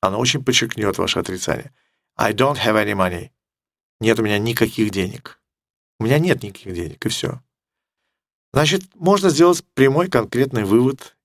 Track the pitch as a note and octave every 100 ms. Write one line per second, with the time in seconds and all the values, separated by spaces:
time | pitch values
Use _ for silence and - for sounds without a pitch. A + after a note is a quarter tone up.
0 | F#2+ G#2 B2+ C#3+ C3 A#2+ A#2 - G2+ F#2
1 | F2+ - - F#2 - D2+ - _ _ _
2 | _ - A2+ A2 C#3 C#3 A#2+ A2 G#2 G2
3 | F#2 F2 F2 _ _ _ _ _ _ -
4 | A2 A2+ G#2+ G#2 A2+ A#2+ A2+ - G#2+ G2
5 | F#2 - - - _ _ _ _ _ -
6 | A2+ D3 F3 - G2+ - G2 F2 E2+ -
7 | G#2+ - - B2+ _ _ _ _ _ _
8 | _ _ _ _ _ C3+ D3+ F#3+ - -
9 | F3+ G3+ F#3+ C#3+ F3 F3 - - C3+ D3
10 | F#3 B2 G#2+ A#2+ C3+ A#2+ G2 A2+ C3 C3
11 | - _